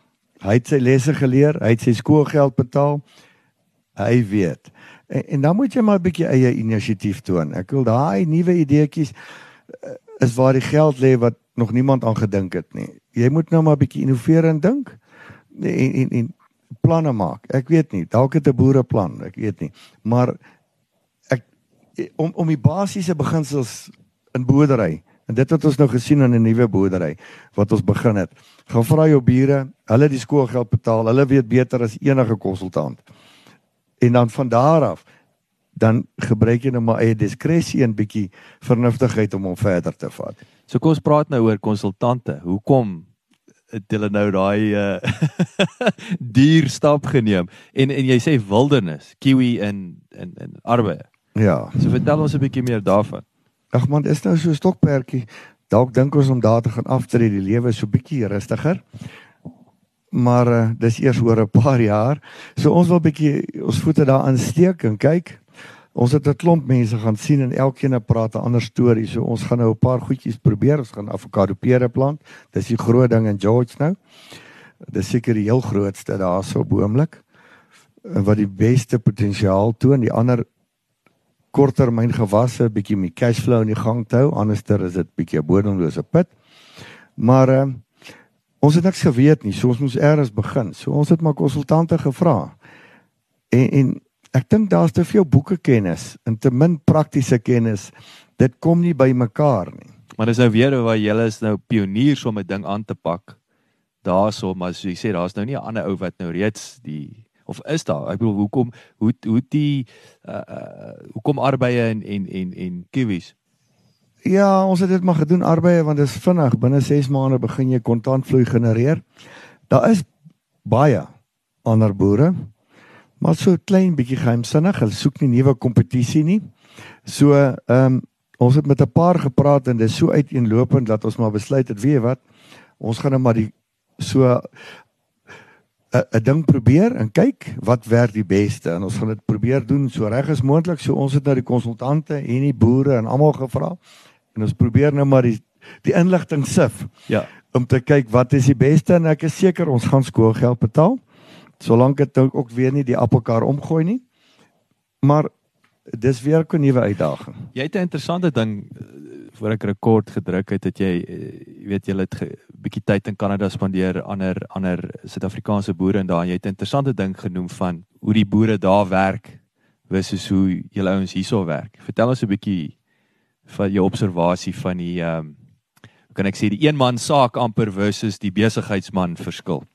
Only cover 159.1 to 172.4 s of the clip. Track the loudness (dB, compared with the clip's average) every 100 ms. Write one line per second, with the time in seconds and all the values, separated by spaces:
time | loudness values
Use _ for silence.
159.1 | -20 -20 -8 -6 -4 -4 -2 2 2 0
160.1 | -8 -4 -4 -4 -6 -6 -4 -4 -4 -8
161.1 | -14 -16 -18 -20 -18 -8 -8 -6 -6 -6
162.1 | -8 -12 -14 _ -14 -12 -8 -2 -2 -4
163.1 | -6 -4 -4 -4 -4 -4 -2 -4 -4 -8
164.1 | -6 -6 -6 -10 -8 -6 -6 -8 -14 -16
165.1 | -10 -8 -8 -4 -4 -4 -2 -2 -2 -2
166.1 | -2 -4 -6 -8 -8 -6 -4 -2 -4 -6
167.1 | -8 -10 -8 -10 -6 -8 -8 -14 _ -2
168.1 | 0 2 2 0 0 2 2 2 0 0
169.1 | -2 -12 -20 _ _ _ _ -6 -4 -4
170.1 | -6 -2 0 0 -2 -8 -4 -2 -2 -4
171.1 | -6 -4 -2 -2 -6 -10 _ -8 -2 -2
172.1 | -2 -2 -4